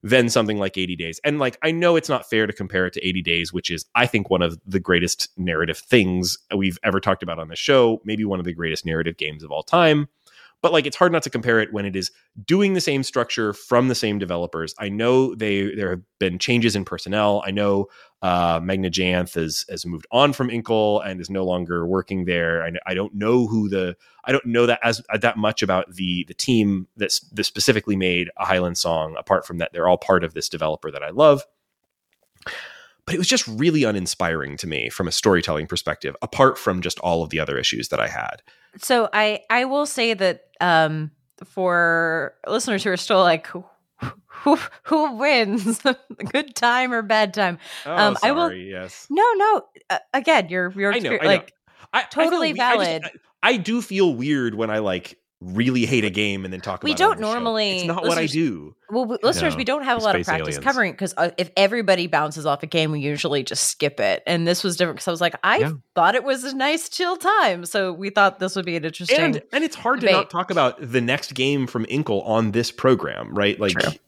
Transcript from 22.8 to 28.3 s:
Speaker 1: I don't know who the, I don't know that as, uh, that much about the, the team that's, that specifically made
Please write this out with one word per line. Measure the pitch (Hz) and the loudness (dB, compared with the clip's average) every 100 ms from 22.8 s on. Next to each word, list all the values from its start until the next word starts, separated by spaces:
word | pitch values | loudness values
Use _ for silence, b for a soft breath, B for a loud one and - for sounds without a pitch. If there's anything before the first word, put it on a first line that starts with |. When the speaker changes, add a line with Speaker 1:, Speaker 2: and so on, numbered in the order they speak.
| - | -6
Speaker 1:
I | |
don't | 92 101 101 | -4 -4 -4
know | 104 123 117 | 2 2 2
who | 110 104 | 0 0
the, | 98 90 90 b b - | -2 -2 -6 b b -2
I | |
don't | 139 120 | -2 0
know | 117 120 | 2 4
that | 117 | 4
as, | 117 113 - | 2 -2 -4
uh, | 107 | 0
that | 117 107 | 0 2
much | 104 110 | 0 0
about | 101 92 90 92 | 0 0 0 -6
the, | 92 90 82 | -4 -2 -4
the | |
team | - - 120 104 95 92 _ | -8 0 4 4 2 -4 _
that's, | 101 - - | -4 -4 -6
that | 104 - | -6 -4
specifically | - 101 110 104 98 | -2 2 2 2 0
made | 92 87 87 | 0 0 -2